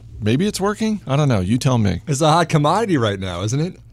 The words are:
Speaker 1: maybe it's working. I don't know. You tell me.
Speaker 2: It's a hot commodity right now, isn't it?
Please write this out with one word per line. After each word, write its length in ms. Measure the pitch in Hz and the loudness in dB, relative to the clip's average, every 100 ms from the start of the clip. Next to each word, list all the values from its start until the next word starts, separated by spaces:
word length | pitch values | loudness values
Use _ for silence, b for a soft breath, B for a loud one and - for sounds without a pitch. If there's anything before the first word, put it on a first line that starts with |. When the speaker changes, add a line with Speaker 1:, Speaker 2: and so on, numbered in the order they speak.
| - - | -12 -6
Speaker 1:
maybe 280 | 104 127 202 | -2 0 0
it's 120 | - | -2
working. 420 | 196 208 220 214 - | -4 -2 -2 -4 -2
I 100 | 139 | 0
don't 140 | 147 | 2
know. 100 | 110 | 2
You 200 | 90 123 | 0 0
tell 180 | 135 123 | 2 2
me. 240 | 104 87 - | 2 -2 -4
Speaker 2:
It's 120 | 139 | 0
a 120 | 160 | 2
hot 180 | 160 165 | 4 2
commodity 480 | 160 147 185 226 156 | 2 2 2 2 2
right 220 | 113 101 | 0 -2
now, 240 | 95 87 | -4 -4
isn't 160 | 104 135 | -4 -2
it? 200 | 170 - - | -4 -8 -18